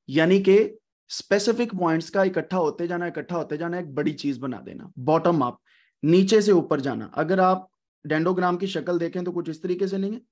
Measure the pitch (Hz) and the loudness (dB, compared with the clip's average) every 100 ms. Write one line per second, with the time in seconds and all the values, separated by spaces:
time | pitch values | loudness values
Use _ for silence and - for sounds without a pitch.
0 | - 139 165 196 190 202 214 - _ _ | -4 2 4 4 6 4 4 -4 _ _
1 | - - - 202 208 226 233 190 170 160 | -14 -12 -2 0 2 0 -2 -2 0 0
2 | 165 196 190 185 156 185 156 - 175 175 | -2 0 0 0 -4 -2 -2 -2 -6 -4
3 | 175 165 - 175 151 151 170 175 165 135 | -6 -8 -6 -6 -6 -6 -6 -6 -8 -4
4 | 147 147 143 123 131 113 - - - - | -4 -2 -6 -4 -6 -8 -12 -16 -16 -8
5 | 123 156 165 165 123 - _ _ _ - | 0 2 4 2 0 -4 _ _ _ -4
6 | 147 180 190 214 202 180 - 151 135 113 | 4 4 6 4 6 4 4 -2 -2 -6
7 | 110 - 160 190 185 190 - _ _ _ | -8 -4 -2 2 2 2 -4 _ _ _
8 | 151 156 170 180 180 180 196 175 143 175 | -4 -2 0 0 0 -2 -4 -6 -4 -2
9 | 170 180 180 170 165 156 185 180 190 196 | -2 -6 -6 -6 -8 -8 -6 -4 -4 -4
10 | 196 233 _ | -6 -8 _